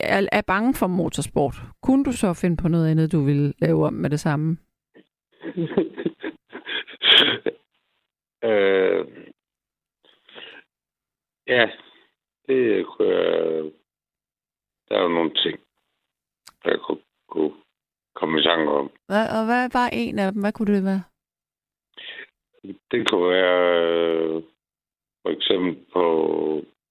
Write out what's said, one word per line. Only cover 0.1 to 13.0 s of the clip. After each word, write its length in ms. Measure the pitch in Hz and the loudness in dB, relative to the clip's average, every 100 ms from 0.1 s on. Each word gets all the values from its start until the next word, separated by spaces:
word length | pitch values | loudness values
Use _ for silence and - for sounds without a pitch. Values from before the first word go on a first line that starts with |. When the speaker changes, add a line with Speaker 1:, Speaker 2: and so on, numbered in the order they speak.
| 196 196 | 2 2
Speaker 1:
er 100 | 208 | 0
bange 320 | 208 190 240 | 0 0 0
for 140 | 269 185 | 2 0
motorsport, 680 | 180 156 - - - 139 - - - | 0 -2 -4 -4 0 0 -2 -14 -4
kunne 200 | - 269 277 | 2 2 2
du 60 | |
så 220 | 240 202 | 0 0
finde 240 | 170 185 160 | 2 0 0
på 100 | 165 | 2
noget 240 | 170 160 | 2 2
andet, 200 | 160 160 | 2 2
du 120 | 160 | 2
ville 300 | 139 143 143 - | 2 2 0 0
lave 260 | 160 160 151 | 0 2 0
om 80 | |
med 160 | 156 135 | 0 -2
det 100 | 147 | -2
samme? 380 | 165 147 160 165 _ _ _ - _ _ _ _ | -2 -2 -2 -4 _ _ _ -20 _ _ _ _
Speaker 2:
<laughs> 240 | - - 165 - 160 - 160 - - - _ - - - - - - - - - - - _ _ _ _ _ _ _ _ | -10 -6 -4 -2 -4 -6 -8 -8 -10 -12 _ -18 -10 -10 -10 -2 4 6 4 0 -6 -8 _ _ _ _ _ _ _ _
Øh, 640 | 113 107 98 95 92 90 85 - - - _ _ _ _ _ _ _ _ _ - - - - _ _ _ _ _ _ _ - | 0 4 4 4 2 0 -2 -12 -20 -20 _ _ _ _ _ _ _ _ _ -20 -20 -20 -20 _ _ _ _ _ _ _ -2
ja, 220 | 127 110 - - _ _ _ _ _ - | 2 2 -2 -20 _ _ _ _ _ -2
det 380 | 131 120 98 87 | 2 2 0 -2
kunne 200 | - | -2